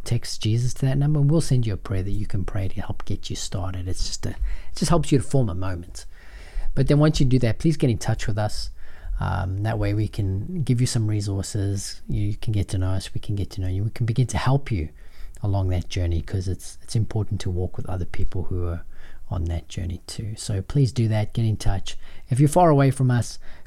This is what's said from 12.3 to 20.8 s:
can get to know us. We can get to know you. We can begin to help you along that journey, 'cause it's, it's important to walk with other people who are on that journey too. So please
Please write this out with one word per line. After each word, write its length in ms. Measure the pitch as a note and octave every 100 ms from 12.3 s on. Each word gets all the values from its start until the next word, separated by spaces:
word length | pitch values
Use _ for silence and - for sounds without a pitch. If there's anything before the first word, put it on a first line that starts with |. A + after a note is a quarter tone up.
| G#2
can 160 | -
get 160 | G2+ F#2+
to 80 | F#2
know 140 | F#2
us. 220 | G2 -
We 60 | -
can 160 | - G2+
get 140 | F2+
to 100 | -
know 60 | F#2
you. 160 | F#2
We 60 | A2
can 160 | - A2+
begin 220 | A2 A#2+
to 100 | G2
help 340 | - C#3 -
you 180 | G2+ D#2 - - - - -
along 260 | G2+ G2 F#2
that 200 | F2+ -
journey, 320 | - F2 E2+
'cause 260 | - G2 F#2
it's, 320 | F#2 - -
it's 140 | - A#2+
important 440 | G#2+ A2 G2+ G#2
to 100 | -
walk 260 | F2 F2+ -
with 80 | -
other 180 | F#2 E2
people 400 | - - G2 E2
who 200 | F#2 F2
are 180 | D#2+ - - - - -
on 140 | G2 E2+
that 220 | E2 -
journey 340 | - F2 F2 -
too. 260 | - G#2+ G#2+
So 260 | - G2+
please 300 | F#2+ C#3+